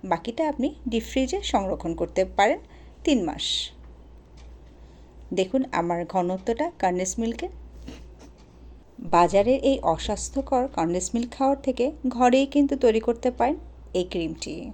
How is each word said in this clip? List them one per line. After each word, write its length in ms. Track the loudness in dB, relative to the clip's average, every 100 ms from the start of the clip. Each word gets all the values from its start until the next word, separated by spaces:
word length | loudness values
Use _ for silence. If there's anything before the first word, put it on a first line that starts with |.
| -2
বাকিটা 320 | -2 -2 -2 -2
আপনি 160 | 0 -2 -2 -2
ডিপ 160 | -2 0
ফ্রিজে 280 | -2 0 -2 0
সংরক্ষণ 400 | -2 0 -4 -4 -4
করতে 200 | -2 0 0 4
পারেন 220 | 4 2 -6 -20 -20 -4 2
তিন 140 | 2 2
মাস। 180 | -2 -4 -4 -6 -12 -20 -20 -20 -20 -20 -20 -20 -20 -20 -20 -20 -20 -20 -20 -6 -2
দেখুন 240 | 0 0 0 -2
আমার 200 | 0 -2 0
ঘনত্বটা 520 | 0 0 -2 -2 -2 -2 0
কনডেন্স 320 | 0 0 -2 -2
মিল্কের। 320 | -4 -4 -8 -12 -18 -18 -16 -16 -18 -20 -20 -20 -20 -20 -20 -20 -20 -14 2 4
বাজারের 440 | 6 6 4 4 4
এই 80 | 2 2
অস্বাস্থ্যকর 680 | 0 -2 -4 -4 -6 0 0 0 -2
কনডেন্স 300 | 0 0 -2
মিল্ক 160 | -4 -4 0
খাওয়ার 220 | 0 2
থেকে 240 | -2 0 -2 0 -4 4
ঘরেই 300 | 6 6 4
কিন্তু 200 | 2 2 4
তৈরি 180 | 4 4 0
করতে 220 | 0 -2 0
পারেন 200 | 0 0 -8 -20 -6
এই 120 | -4 -2
ক্রিমটি। 440 | -4 -4 -6 -10 -10 -12